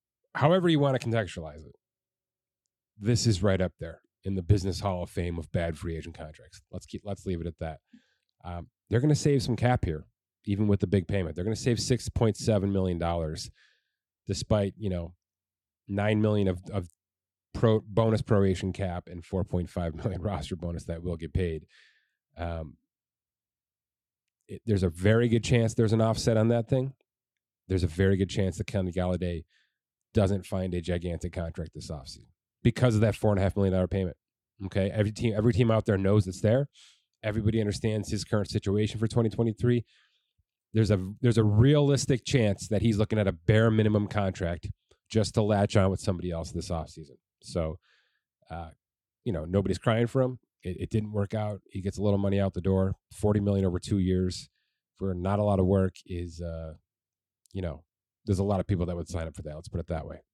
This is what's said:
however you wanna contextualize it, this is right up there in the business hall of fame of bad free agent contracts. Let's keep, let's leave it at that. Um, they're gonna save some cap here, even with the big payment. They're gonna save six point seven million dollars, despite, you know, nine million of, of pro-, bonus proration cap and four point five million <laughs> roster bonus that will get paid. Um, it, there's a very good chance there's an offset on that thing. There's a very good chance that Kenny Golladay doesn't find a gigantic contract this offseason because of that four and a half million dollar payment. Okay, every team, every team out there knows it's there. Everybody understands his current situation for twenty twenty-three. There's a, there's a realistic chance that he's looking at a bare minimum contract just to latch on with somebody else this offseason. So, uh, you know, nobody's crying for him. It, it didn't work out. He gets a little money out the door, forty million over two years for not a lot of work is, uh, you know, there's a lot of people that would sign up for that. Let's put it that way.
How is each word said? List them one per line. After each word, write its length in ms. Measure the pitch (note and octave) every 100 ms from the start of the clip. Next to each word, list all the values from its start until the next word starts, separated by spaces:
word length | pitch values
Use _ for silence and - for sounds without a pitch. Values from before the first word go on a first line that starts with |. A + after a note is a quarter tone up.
| _ _ _
however 340 | - D3 F#3 F3
you 100 | D3+
wanna 200 | C#3+ B2+
contextualize 680 | A#2 A2+ F#2+ - D#2 D#2 D2+
it, 100 | - _ _ _ _ _ _ _ _ _ _ _ -
this 280 | G#2+ A2+ A#2+
is 160 | F#2
right 180 | G2+ F#2+
up 120 | F2+ -
there 220 | E2 D#2+ _ _
in 100 | F#2+
the 80 | G2
business 380 | E2+ G2+ F#2+ F2
hall 220 | G#2 F2+
of 80 | F2
fame 280 | - F2 E2+
of 120 | D#2
bad 260 | F#2 E2+ D#2
free 180 | F2 D#2+
agent 200 | D#2+ D#2+
contracts. 440 | D#2 D#2+ - - _
Let's 160 | - -
keep, 160 | F#2
let's 220 | G#2 G2 G2
leave 140 | F2
it 60 | E2
at 120 | E2
that. 200 | D#2+ D2+ _ A3 _ _ _ _
Um, 240 | F2 F2 - _ _
they're 120 | A2
gonna 140 | D3+
save 280 | C#3+ D#3 C#3
some 140 | A2+ A2
cap 280 | A#2+ B2
here, 220 | - D2+ - _ _ _
even 240 | - G2+ G#2+
with 120 | G2+
the 60 | F#2
big 220 | G2 E2+
payment. 260 | G2+ E2
They're 100 | D2+
gonna 120 | F#2+ A2
save 240 | C3 A#2
six 280 | - A#2+ -
point 280 | - A2+ G2
seven 360 | - G#2 G2
million 260 | G2 F#2 F2
dollars, 520 | E2+ E2+ D#2 D#2 - - _ _ _ _ _ _ -
despite, 480 | G2 - G#2+ G2+ F2+
you 140 | G#2
know, 240 | F2+ E2 - _ _ _ _ _ _ -
nine 320 | G2+ G#2 G#2+
million 260 | G#2+ G#2+ G2
of, 140 | F2+ -
of 180 | G2 F2 _ _ _ _ _ _
pro-, 280 | - A#2 A2 A2
bonus 360 | G2+ A2+ G#2+
proration 500 | - G#2 G2 F#2 F#2+
cap 360 | - F#2+ F2 -
and 140 | F2
four 180 | - F#2+
point 280 | F2+ F2+ E2
five 240 | - E2+
million 280 | - G#2+ F2
<laughs> 0 |
roster 320 | F#2 F2+ D2
bonus 300 | F2+ E2+ E2+
that 180 | - E2
will 140 | E2 E2
get 160 | D#2+
paid. 320 | F2+ F2 D#2 - _ _ _ _ _ _ -
Um, 400 | E2+ E2 D#2+ - _ _ _ _ _ _ _ _ _ _ _ _ _ _ _ _ _
it, 160 | - -
there's 160 | G2+
a 80 | F2+
very 380 | E2 F#2+ A2+ A#2+
good 140 | A#2
chance 320 | - A#2+ A2+
there's 180 | - A2+
an 80 | A2+
offset 360 | A2+ G#2+ - A2
on 120 | A2
that 200 | A#2 A2+
thing. 240 | C3 C3+ - _ _ _ _ _ _ -
There's 180 | F#2+
a 40 | E2+
very 280 | D#2+ G2 F#2+
good 140 | F#2
chance 280 | - F#2+ F2+
that 80 | G#2
Kenny 260 | G2+ F#2
Golladay 520 | F2 F2+ F2+ F2 E2+ - _ _ _ _ _ _
doesn't 320 | A2+ G2 G2 F2
find 260 | F#2+ F#2
a 60 | F2+
gigantic 520 | E2+ F2 F2 E2 F2+
contract 400 | F2+ E2 E2 D#2
this 160 | D2 -
offseason 360 | D#2 - - - _ _ _
because 320 | A#2+ A2 B2+
of 80 | A2
that 120 | A2
four 160 | - A2
and 80 | G2+
a 40 |
half 140 | F#2+ G2+
million 180 | G2
dollar 140 | F#2 F2+
payment. 280 | G2 F2+ - _ _ _ - F#2+
Okay, 240 | G#2 F#2+
every 220 | A2 G#2+
team, 220 | G#2 A#2 G#2+
every 160 | A#2
team 180 | A2 A#2
out 160 | A2 A2
there 120 | G2
knows 280 | F#2+ G#2 F2+
it's 140 | F2
there. 280 | G#2+ B2 C#3+ _ - _ _ _
Everybody 380 | A2 G#2+ G#2+ A2
understands 500 | G#2 G2 A2+ G#2+ G2+
his 140 | G#2+
current 260 | - G#2+ G2+
situation 480 | G#2+ - G2+ G#2+ A2
for 80 | A2
twenty 240 | A#2+ A2+
twenty-three. 540 | - A#2 G#2 A#2+ A#2+ - _ _ _ _ _ _ _ _
There's 160 | A2 G2+
a, 220 | G2+ F#2 G#2+
there's 160 | B2 A2+
a 60 |
realistic 840 | G#2+ G#2 C3 D3 C#3+ C#3 - C3+ -
chance 420 | C3+ G#2+ F#2+ -
that 140 | G#2
he's 160 | A2+ G#2
looking 200 | G#2+ G#2+
at 80 | G2
a 60 |
bare 380 | E2+ - A2 A2+
minimum 360 | A2 G#2+ G#2 G#2
contract 600 | G#2 G2 - E2+ E2+ - - _ _ _
just 240 | A2 G2+
to 80 | -
latch 340 | G#2 G#2 G2+ G#2+
on 140 | F#2+
with 100 | F2+
somebody 300 | - F2+ F2
else 220 | E2 E2+
this 160 | E2+ E2
offseason. 480 | E2 D#2 - D#2 B1+ _ _
So, 360 | - F2+ D#2+ E2 _ _ _ _ _ _ -
uh, 200 | E2+ E2 - _ _ _ _
you 80 | B2+
know, 140 | E2 D#2+
nobody's 320 | G2 G2 F2+
crying 280 | - A2+ A#2
for 140 | C3+
him. 180 | B2+ B2 _ _
It, 140 | G2 F2+
it 100 | -
didn't 220 | A2 G#2+
work 200 | G#2 G2+
out. 280 | A2 G#2 G2 -
He 100 | G2+
gets 160 | F#2+ F#2+
a 60 |
little 160 | G#2 G2+
money 200 | G2 G2
out 140 | G2
the 60 | F2+
door, 360 | F#2 F#2+ F#2+ - _
forty 280 | - G#2 G#2
million 240 | G2+ G2
over 140 | F#2+ F2+
two 200 | - G2+
years 500 | F#2 F#2 F#2 F2 - _ _ _ _ _
for 160 | F#2+
not 240 | F2+ F#2 G2+
a 60 |
lot 160 | G#2 F#2+
of 60 | F#2
work 280 | G2 F#2+ - -
is, 340 | F2 F2 E2
uh, 320 | F2 D#2+ D#2+ D#2 _ _ _ _ _ _ _
you 100 | G2
know, 220 | F2+ D2 _ _ _ _ -
there's 140 | F#2
a 40 |
lot 160 | G2 F#2+
of 60 | -
people 180 | F#2 F2
that 100 | F2
would 120 | E2
sign 180 | F2 D#2+
up 80 |
for 80 | -
that. 120 | D2+
Let's 140 | D2+ -
put 120 | F2
it 60 | D#2+
that 200 | D#2+ D2
way. 120 | - _